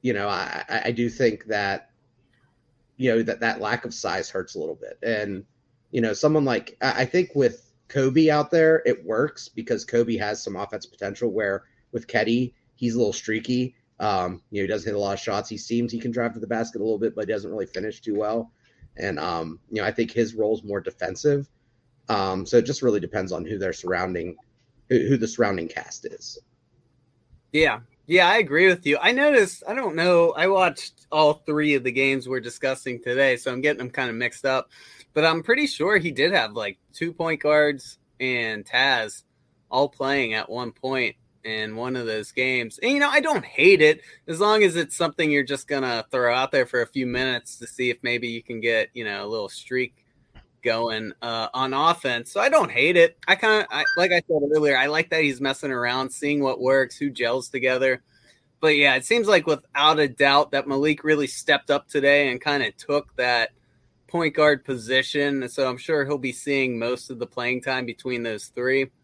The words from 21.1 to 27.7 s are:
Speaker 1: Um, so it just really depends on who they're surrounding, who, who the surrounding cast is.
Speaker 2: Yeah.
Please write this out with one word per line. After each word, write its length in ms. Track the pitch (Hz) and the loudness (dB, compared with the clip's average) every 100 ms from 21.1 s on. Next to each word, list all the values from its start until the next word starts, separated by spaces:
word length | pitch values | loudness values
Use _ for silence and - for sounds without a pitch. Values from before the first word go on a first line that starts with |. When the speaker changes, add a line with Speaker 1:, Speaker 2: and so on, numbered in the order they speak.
| 92 147 143 139 _ _ _ _ _ - | -2 0 0 -2 _ _ _ _ _ -4
Speaker 1:
Um, 380 | 110 95 95 95 | -2 0 -2 2
so 120 | 120 | 2
it 80 | 113 | 2
just 160 | 139 | -2
really 180 | 127 104 | 0 0
depends 320 | 87 104 95 | -2 -6 -4
on 120 | 85 | -6
who 140 | 87 104 | -6 -4
they're 140 | 92 | -4
surrounding, 640 | 82 90 90 92 90 85 82 _ _ _ _ _ | -6 -4 -4 -2 -4 -8 -12 _ _ _ _ _
who, 100 | 127 | 0
who 160 | 98 135 | 2 0
the 120 | 113 | 0
surrounding 400 | - 110 92 82 | 0 -2 0 -6
cast 360 | - - - | -10 -12 -14
is. 340 | - - - - _ _ _ _ _ _ _ _ _ _ _ | -14 -14 -18 -20 _ _ _ _ _ _ _ _ _ _ _
Speaker 2:
Yeah. 280 | 151 156 | 2 2